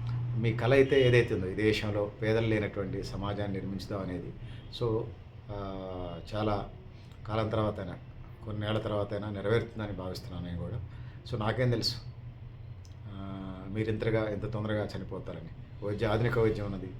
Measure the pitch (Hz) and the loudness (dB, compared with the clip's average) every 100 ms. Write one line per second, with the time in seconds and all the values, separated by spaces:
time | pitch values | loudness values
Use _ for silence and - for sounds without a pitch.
0 | - - - - 113 117 113 135 135 139 | -2 -2 0 2 2 4 6 8 10 8
1 | 127 120 117 104 92 98 107 107 110 104 | 10 10 8 4 0 4 4 4 2 2
2 | 104 - 107 113 113 110 101 101 98 95 | 0 0 2 4 4 2 2 -2 -2 -2
3 | 92 95 101 101 101 95 95 98 - 104 | -4 -4 -2 -2 -2 -2 -4 -6 -4 -4
4 | 92 87 - - - - - - 120 110 | -4 -4 -6 -10 -10 -12 -10 -2 0 0
5 | - - - - - 101 98 95 92 92 | -2 -8 -14 -16 -10 -6 -6 -6 -6 -6
6 | 90 85 85 104 107 104 98 - - - | -6 -8 -6 0 2 0 -2 -10 -16 -16
7 | - - - 110 107 110 107 101 92 87 | -16 -12 -4 0 2 2 0 0 -6 -10
8 | - - - - 110 104 104 110 107 104 | -12 -14 -14 -12 -8 -4 0 0 0 0
9 | 104 104 104 101 98 113 113 110 104 92 | 0 -2 -4 -2 2 2 2 -4 -6 -4
10 | 92 92 - 90 87 87 85 - - - | -6 -6 -8 -6 -6 -4 -4 -6 -8 -10
11 | - - - 113 107 113 123 117 - - | -12 -12 -6 -2 0 4 4 4 0 -4
12 | - - - - - - - - - - | -8 -12 -12 -12 -14 -12 -14 -14 -14 -14
13 | 107 98 98 95 95 92 95 104 110 107 | -12 -10 -8 -6 -8 -8 -4 -2 0 2
14 | 110 110 110 101 104 104 104 107 101 - | 2 2 2 -2 -2 -2 0 0 0 -4
15 | 95 95 92 85 80 - - - 101 101 | -6 -8 -8 -10 -10 -12 -14 -8 -4 0
16 | 110 107 117 120 110 107 101 98 92 - | 2 4 4 4 4 2 -2 -4 -6 -10